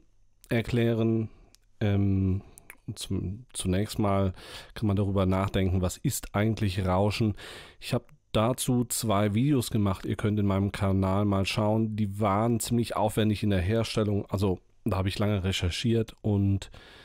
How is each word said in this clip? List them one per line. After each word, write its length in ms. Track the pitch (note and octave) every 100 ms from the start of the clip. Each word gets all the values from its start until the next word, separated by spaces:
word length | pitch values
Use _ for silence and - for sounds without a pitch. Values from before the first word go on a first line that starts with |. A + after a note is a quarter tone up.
| - _ _ _ -
erklären. 800 | A#2+ - A#2+ A#2 A2+ A2+ A2+ A2 - - _ _ -
Ähm, 600 | G#2+ G2+ G2+ F#2+ F#2+ F#2+ - - - - - G#2+
zum, 500 | - F#2+ F#2 G#2+ -
zunächst 480 | - F#2 F#2 G#2+ -
mal 340 | G#2 G2 F#2+ - - - -
kann 140 | - G#2+
man 80 | G2
darüber 300 | G2+ G2 F#2
nachdenken, 560 | F#2+ F#2+ G2 F#2+ F#2
was 160 | F2+ -
ist 360 | C#3+ - -
eigentlich 520 | - A2 G#2+ G#2 F#2 F#2
Rauschen? 500 | F#2 G#2 - A2 - - - - -
Ich 140 | -
habe 120 | B2 - - _
dazu 540 | A2 A2 B2+ - B2 A#2+
zwei 480 | - A2+ G2 G#2
Videos 360 | G#2 C#3 C3+ -
gemacht. 360 | A2+ G2+ F#2 -
Ihr 100 | G#2+
könnt 240 | G#2+ G#2+
in 60 | G2+
meinem 260 | F#2+ G2+
Kanal 540 | - G2 F#2+ F#2+ G2 G#2
mal 200 | G2 F#2+
schauen. 520 | - G#2+ A2 A2 G#2+
Die 220 | G#2 G2
waren 400 | G#2 G2 A#2 A#2
ziemlich 340 | - A#2+ A2 -
aufwendig 480 | G#2+ - G#2+ G2+
in 60 | G#2+
der 100 | F#2+
Herstellung. 680 | F2+ A2+ A2 A#2 G2+ G2+ -
Also 300 | F#2+ G2 F2+ - _ A2
da 120 | F#2+
habe 120 | F#2+
ich 100 | -
lange 240 | G#2 G#2
recherchiert 720 | F#2 F#2+ F2 - A#2 A2+ A2 -
und, 500 | A2 G2+ G2 G2 - - - -